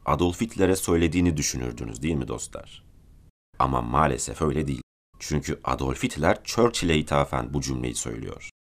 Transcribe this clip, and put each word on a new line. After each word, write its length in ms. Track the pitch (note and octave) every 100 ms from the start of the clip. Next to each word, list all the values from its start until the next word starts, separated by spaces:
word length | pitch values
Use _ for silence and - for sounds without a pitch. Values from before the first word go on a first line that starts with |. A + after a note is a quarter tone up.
Adolf 360 | - D2 F2+ F2
Hitler'e 360 | A2+ - F#2 F#2+
söylediğini 600 | - E2+ E2 F2 F2 D2+
düşünürdünüz 640 | C#2+ C2 B1 A#1 A1+ A1
değil 120 | D2+
mi 140 | D2+ B1+
dostlar? 560 | A#1 - - - - - - - - - _ _ -
Ama 240 | C2 C2
maalesef 600 | A#1 C2 D2+ B1 - -
öyle 240 | D#2 C#2 C#2+
değil. 160 | C2 - _ _ -
Çünkü 420 | - D2+ C#2 D2
Adolf 380 | - B1+ C2 B1+
Hitler 420 | B2+ - E2 G#2+
Churchill'e 540 | - - A#2 - E2+ D#2
ithafen 560 | C#2+ D2 C#2 B1+ B1
bu 60 | C#2+
cümleyi 340 | C2 C2 A#1+
söylüyor. 560 | A#1+ B1 A1+ G1+ - - _